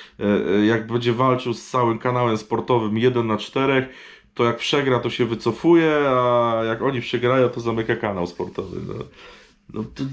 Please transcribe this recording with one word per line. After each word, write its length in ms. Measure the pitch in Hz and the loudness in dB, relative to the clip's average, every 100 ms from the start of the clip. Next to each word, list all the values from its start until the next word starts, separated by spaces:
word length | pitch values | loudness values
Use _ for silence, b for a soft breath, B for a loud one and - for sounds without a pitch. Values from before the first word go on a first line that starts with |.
| B B | B B
e, 40 | |
e, 420 | 104 101 - 98 107 | 0 0 2 2 4
jak 220 | 113 110 | 2 0
będzie 260 | 120 120 | -2 0
walczył 400 | 117 131 127 127 | 2 2 0 -2
z 160 | 113 - | -6 -4
całym 300 | 131 120 110 | 0 0 0
kanałem 380 | 127 123 120 110 | -2 0 0 -2
sportowym 600 | - 110 - 123 110 107 | -2 -4 0 0 0 0
jeden 300 | 123 120 113 | 2 2 0
na 100 | 107 | -2
czterech, 520 | - - 135 135 127 B B B B | -4 -2 2 2 0 B B B B
to 100 | - | 0
jak 140 | 120 117 | 0 0
przegra, 420 | - 151 135 123 | -2 0 2 0
to 100 | 120 | 0
się 160 | - 120 | -2 -2
wycofuje, 720 | 113 - 110 165 170 160 151 143 | -2 -2 0 4 6 6 2 2
a 540 | 127 123 120 117 113 113 | 2 4 2 2 0 -2
jak 160 | 113 | -2
oni 200 | 120 135 | -2 -2
przegrają, 480 | - 123 120 131 123 | -4 -2 2 4 2
to 120 | 123 | 0
zamyka 340 | 117 113 113 113 | -4 -2 -2 -2
kanał 320 | 110 98 87 | -2 -2 -4
sportowy. 520 | - 92 - 95 90 - | -6 -10 -8 -10 -8 -10
No. 60 | - - B B B B B _ | -10 -12 B B B B B _
No 100 | - | -10
to 200 | 110 - 139 | -10 -8 -8